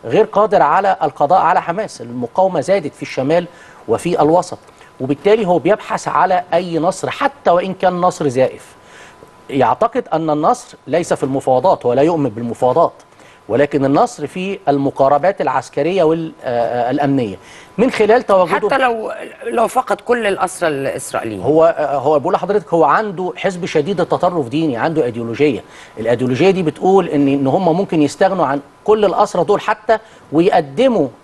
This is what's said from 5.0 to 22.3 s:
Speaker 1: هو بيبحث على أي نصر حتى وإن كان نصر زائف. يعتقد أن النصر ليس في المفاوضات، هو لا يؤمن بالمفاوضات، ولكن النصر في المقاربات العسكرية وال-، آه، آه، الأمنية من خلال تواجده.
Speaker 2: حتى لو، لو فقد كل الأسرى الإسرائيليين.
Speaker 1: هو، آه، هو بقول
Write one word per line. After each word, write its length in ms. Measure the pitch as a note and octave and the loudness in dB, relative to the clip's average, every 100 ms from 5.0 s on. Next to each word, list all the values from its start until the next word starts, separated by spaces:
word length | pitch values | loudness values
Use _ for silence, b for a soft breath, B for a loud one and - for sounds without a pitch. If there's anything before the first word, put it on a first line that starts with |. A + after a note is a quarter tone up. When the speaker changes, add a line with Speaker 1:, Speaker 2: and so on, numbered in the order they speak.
| B2+ C#3+ G3+ A3 F#3+ | -6 -2 2 2 2
Speaker 1:
هو 120 | F3 | 0
بيبحث 480 | C3 G#3 - G#3 - | 2 -2 -2 -6 -2
على 360 | D3 F3+ F3+ - | 0 2 0 0
أي 260 | E3+ F#3 E3 | -2 -2 -2
نصر 300 | D#3+ - G#3 | -2 -2 -8
حتى 420 | - C#4 - - | -4 -4 -2 2
وإن 220 | F3 F#3+ | 2 0
كان 200 | F#3 F#3 | 0 0
نصر 340 | F3+ F3+ F3 D3+ | 2 0 0 -2
زائف. 480 | B2 B2+ - - - B B B B - - - | 2 0 -2 -20 -20 B B B B -20 -20 -8
يعتقد 540 | C3+ A#2 B2 A3+ C4 - | 0 0 2 0 -2 -4
أن 160 | D#3 D#3+ | -4 -2
النصر 480 | D3+ E3+ - - - - | 0 0 -2 -6 -20 -4
ليس 260 | D3+ F3 | -4 -2
في 100 | E3+ | -4
المفاوضات، 600 | C3+ C3+ C3 B2+ F3+ E3+ B2 | -2 -2 0 2 2 0 0
هو 80 | |
لا 80 | A#2+ | 2
يؤمن 280 | D3+ E3+ C3+ | 2 2 -2
بالمفاوضات، 600 | G#2 A#2+ G#2+ B2+ C3 D#3+ - - B B B - | -4 -8 -2 0 2 0 -2 -20 B B B -4
ولكن 360 | A2+ C#3+ D3+ C3+ | 0 0 2 2
النصر 420 | D3 F3+ - C#3+ | 2 2 -2 -10
في 320 | - F#3 G3 - | -8 -8 -6 -2
المقاربات 760 | C#3+ C#3 - C3+ C#3+ F3 G3 | 0 0 0 2 4 0 -2
العسكرية 600 | D3+ C3 - - D3+ F#3+ | -2 -2 -4 -4 -2 2
وال-، 280 | D#3 E3 D#3+ - | 2 0 -4 -8
آه، 440 | - A#2+ A#2 A#2+ A#2+ | -4 -2 -2 -2 -2
آه، 40 | |
الأمنية 440 | C3 C#3+ C#3 A2+ F#2 B B B - | 0 0 0 -2 -6 B B B -2
من 140 | B3 | 0
خلال 340 | - G#3 A#3+ - | 2 4 4 4
تواجده. 300 | G3 F3 F#3+ | 2 2 0
Speaker 2:
حتى 220 | G#3 C4+ | 0 2
لو، 340 | C4 A3+ G#3+ - - - - | 0 -2 -8 -10 -14 -14 -6
لو 220 | A#3 A3 | -2 0
فقد 340 | - B3+ G3 | 0 -2 -4
كل 260 | - A#3+ G#3+ | -2 0 0
الأسرى 420 | F#3+ F3+ - E3+ | -2 -4 -2 -2
الإسرائيليين. 720 | C#3+ C3+ A#2+ - - A2+ G#2 | -2 -4 -6 -6 -6 -6 -6
Speaker 1:
هو، 340 | F#2 D#3 E3 E3 | 0 4 4 2
آه، 200 | D3 C#3 | -2 -2
هو 220 | C3 D3+ | 2 0
بقول 140 | D3 | 2